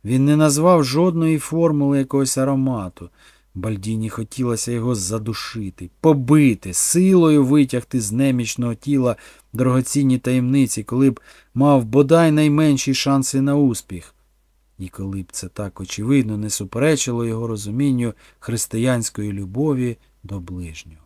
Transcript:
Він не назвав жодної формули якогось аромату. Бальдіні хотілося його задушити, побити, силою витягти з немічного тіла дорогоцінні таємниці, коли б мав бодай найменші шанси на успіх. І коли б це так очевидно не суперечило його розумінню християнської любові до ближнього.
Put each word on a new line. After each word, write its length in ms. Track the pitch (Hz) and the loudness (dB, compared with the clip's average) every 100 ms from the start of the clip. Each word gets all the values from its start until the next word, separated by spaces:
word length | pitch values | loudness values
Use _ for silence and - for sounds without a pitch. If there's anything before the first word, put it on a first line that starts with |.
Він 200 | 101 131 | -2 0
не 120 | 139 151 | 4 4
назвав 480 | 156 143 170 175 | 2 4 4 4
жодної 540 | 135 143 180 165 160 156 | 2 2 0 2 0 0
формули 600 | - 160 165 147 139 139 | -2 0 0 2 2 0
якогось 400 | 135 139 131 - | 0 -2 0 -2
аромату. 720 | 135 135 131 120 92 - 87 _ _ _ _ | 0 0 -2 -4 -8 -12 -20 _ _ _ _
Бальдіні 560 | 95 107 104 104 110 110 | -8 -6 -6 -6 -4 -6
хотілося 640 | - 110 - 123 113 - | -8 -10 -4 -4 -2 -4
його 220 | 120 120 | -4 -4
задушити, 960 | 113 90 110 107 107 - 113 98 - 90 _ | -4 -4 -6 -6 -8 -10 -10 -10 -12 -18 _
побити, 720 | 160 143 127 151 139 104 95 | 2 2 4 4 6 2 -4
силою 720 | 87 - 170 190 185 160 147 | -4 0 2 4 6 6 4
витягти 560 | 131 147 135 123 - 127 | 4 4 2 -2 -4 -6
з 120 | 101 | -4
немічного 600 | 113 139 127 113 - 120 | 0 0 0 -4 -4 -4
тіла 420 | 113 - 143 123 110 - - _ | -4 -2 0 0 -2 -12 -20 _
дорогоцінні 640 | - 127 127 127 147 135 127 | -2 0 2 0 0 2 0
таємниці, 640 | 123 127 123 139 123 - | 0 0 2 2 0 -2
коли 280 | 107 123 139 | -4 2 2
б 100 | 117 - - _ | 0 -14 -20 _
мав 300 | 123 147 139 | 0 4 4
бодай 480 | 110 131 139 165 165 | 2 2 6 6 6
найменші 640 | 151 151 147 156 135 - | 4 4 4 2 2 0
шанси 460 | 131 139 139 131 135 | -2 0 0 0 -2
на 160 | 139 143 | 0 2
успіх. 580 | 139 113 - 90 - _ _ _ _ _ _ - | 2 0 -8 -16 -16 _ _ _ _ _ _ -16
І 100 | 92 | -14
коли 340 | - 98 98 | -10 -8 -8
б 40 | 92 | -10
це 160 | - 92 | -12 -12
так 320 | - 101 - | -10 -10 -10
очевидно 580 | 95 - 110 139 110 104 | -12 -6 0 2 2 -4
не 120 | 107 | -6
суперечило 720 | - 101 113 147 147 - 117 | -6 -6 -2 0 0 -2 -4
його 220 | 117 113 117 | -4 -4 -6
розумінню 680 | 110 104 117 143 127 120 - _ _ | -8 -6 -2 0 0 -2 -6 _ _
християнської 920 | - 117 - 113 123 120 110 - 104 | -8 -6 -6 -2 -2 -2 -4 -8 -8
любові 640 | 101 95 113 151 131 123 117 _ _ | -8 -8 -4 -2 -2 -4 -6 _ _
до 180 | 92 101 | -12 -12
ближнього. 580 | 87 90 85 78 82 78 | -10 -12 -12 -14 -20 -20